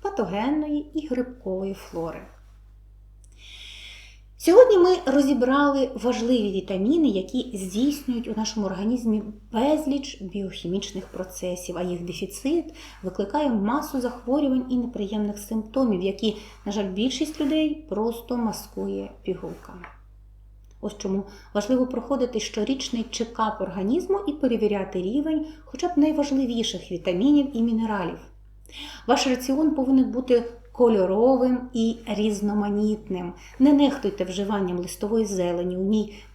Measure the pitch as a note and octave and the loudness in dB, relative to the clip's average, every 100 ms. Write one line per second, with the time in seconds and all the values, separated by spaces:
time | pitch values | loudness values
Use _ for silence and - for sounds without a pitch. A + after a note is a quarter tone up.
0 | G4+ G4+ F3+ G3+ B3+ D4+ D4+ D4 - D#4 | -6 -4 -2 -2 0 0 0 -4 -4 -6
1 | D4+ B3+ B3+ - G3 F#3+ G3 F#3+ - F3 | -4 -4 -4 -6 -6 -4 -4 -8 -10 -8
2 | E3 D#3 - - - - - - - - | -8 -10 -16 -20 -20 -20 -20 -20 -20 -20
3 | - - - - - - - - - - | -20 -20 -20 -20 -20 -20 -18 -18 -18 -20
4 | - - - - - G4+ B4+ F#4+ F4+ F4+ | -20 -20 -20 -2 8 10 10 8 6 4
5 | C4+ C#4 C4+ A#3 B3 C#4 C#4+ C#4 B3+ G#3 | 4 4 4 2 4 4 4 2 0 0
6 | A#3+ A3 A#3 B3 G3+ F#3+ F#3 F#3+ G#3 E4+ | -2 0 2 2 2 -2 -4 -2 2 4
7 | C#4 F#3+ F#3+ B3+ - F#3+ F#3 G3+ C#4 D4 | 4 2 -2 -6 -6 -6 -4 0 0 0
8 | - A#3 A3+ G#3+ G#3+ A3 F#3+ F#3 G#3+ A#3+ | -4 -6 -4 -4 -4 -2 -4 -2 -2 0
9 | A3+ G#3+ G3+ - - A#3 C#4 D4+ C4+ C#4 | 0 -2 -4 -14 -6 0 2 2 0 -4
10 | - - F#3+ G3+ F#3+ - E3+ G3 - F#3+ | -6 -12 -10 -6 -8 -8 -4 -4 -4 -10
11 | - - F#3 - F3+ F3+ F3+ F3 F3+ F3 | -10 -10 -10 -8 -6 -6 -8 -6 -4 -6
12 | F3 F3 F#3+ - C4+ E4 - - - - | -8 -8 -10 -6 -2 -2 -4 -14 -20 -10
13 | F#3 G3 G3 D4 C#4+ A3 G3+ C#4+ - C4+ | -8 -6 -2 0 0 0 0 -2 -2 -4
14 | A#3+ - A#3+ C#4+ C#4 B3+ B3 B3 A#3+ - | -4 -6 -2 0 2 0 0 -2 -2 -4
15 | G3 G#3+ G#3 G#3 - A3 G#3+ C4 B3 F3+ | -4 -2 -4 -4 -6 -6 -2 0 0 2
16 | F#3+ G3 A3+ G#3+ - - G3+ G#3 G3 F#3 | -2 0 -2 -2 -12 -12 -6 -4 -2 -2
17 | C4 - D4+ D#4 C#4 D#4 D#4 D4+ - G#3 | -2 -2 -4 -2 0 2 0 -2 -6 -2
18 | A#3 A3+ - B3 A3 - - G3 G3 G3 | -2 -4 -6 -2 -2 -4 -10 -8 -6 -6
19 | G3 - - F3 D#3+ E3+ - F3+ F3 - | -8 -10 -8 -6 -8 -12 -16 -18 -18 -20
20 | - - - - - - - - G#3 - | -20 -20 -20 -20 -20 -20 -20 -10 -10 -8
21 | G3 G3 F#3+ - - G#3 G#3 B3+ B3+ B3 | -4 -4 -4 -16 -6 -4 0 2 2 -2
22 | A#3+ C4+ B3 A3 - A3 G#3+ C4 - A3+ | -2 -2 0 -2 -6 -4 -2 -2 -4 -6
23 | G#3+ - A3+ - G#3+ G3+ F#3+ F#3 G3 E4 | -6 -6 -6 -2 -2 -2 -6 -4 0 0
24 | F#4 G4+ D4+ D4+ C4 A3 G#3 G3+ F#3+ F#3 | 0 -2 -2 0 0 2 2 0 -2 -4
25 | F3+ C4+ D#4 D#4 - - - - F4 D4 | -2 -2 0 -2 -4 -12 -14 -4 0 4
26 | D4+ D4 C#4 C4+ B3 A#3 G#3+ F3+ - F3 | 4 4 0 0 0 0 -2 -4 -8 -4
27 | F#3+ F3+ C4+ D4 C4 A3+ A#3 A3+ A3 G3+ | -2 2 6 6 4 0 2 2 0 -2
28 | E3+ - - - - - - - - - | -4 -8 -16 -20 -20 -20 -20 -16 -16 -8
29 | - C#4 C4+ B3 - C4+ D#4 - B3+ C4 | 2 2 4 0 0 2 2 2 4 4
30 | A3 A#3+ B3+ A#3+ A#3+ - - - A#3+ G#3 | 4 0 2 2 2 -12 -12 4 4 6
31 | F3+ G3+ B3 B3+ B3+ B3 - A#3 A3+ - | 4 4 4 4 4 2 -2 0 0 -2
32 | - G#3 G#3+ G3+ G#3 G#3 G3+ G3+ G#3+ G#3+ | -6 0 0 0 0 0 0 0 0 0
33 | - F3+ F3 - - - C4+ C#4+ C#4+ - | -4 -6 -6 -12 -14 2 6 6 4 2
34 | G3+ G3 F#3 F#3 G3+ G3+ F3+ F3+ F3 - | -4 -2 -4 -2 -2 0 0 -2 -6 -6
35 | G#3 A3+ G#3 F#3+ F3 F3 F3+ F3+ G3 G#3+ | -2 0 0 0 0 0 -2 -2 2 2
36 | G#3 - - | 0 -8 -20